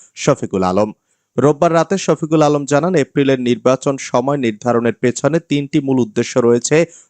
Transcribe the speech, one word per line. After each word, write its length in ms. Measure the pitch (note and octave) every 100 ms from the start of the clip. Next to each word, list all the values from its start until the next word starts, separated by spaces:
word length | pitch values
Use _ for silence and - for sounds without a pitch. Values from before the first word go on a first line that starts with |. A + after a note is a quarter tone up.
| _ -
শফিকুল 480 | - C#3+ G#2 G2
আলম। 280 | F#2 F#2 G#2+ - _ _ _ -
রোববার 360 | C3+ D3 E3+
রাতে 240 | E3 D#3+ F#3+
শফিকুল 440 | - D#3+ D#3 D#3+
আলম 240 | D3+ D3 C#3
জানান, 300 | C#3+ E3+ F3+
এপ্রিলের 440 | C3 - C#3 C3+
নির্বাচন 580 | B2 A#2+ B2 C3+ - C3+
সময় 400 | - B2 C3 C#3+
নির্ধারণের 560 | A#2+ G#2+ A#2+ A#2+ A#2
পেছনে 460 | G#2+ B2+ A#2 C#3+ E3
তিনটি 400 | - C#3+ C#3 D#3
মূল 200 | C#3 C3
উদ্দেশ্য 400 | A2+ G#2 A#2 -
রয়েছে, 460 | A#2 A#2+ - D3+ E3+ - _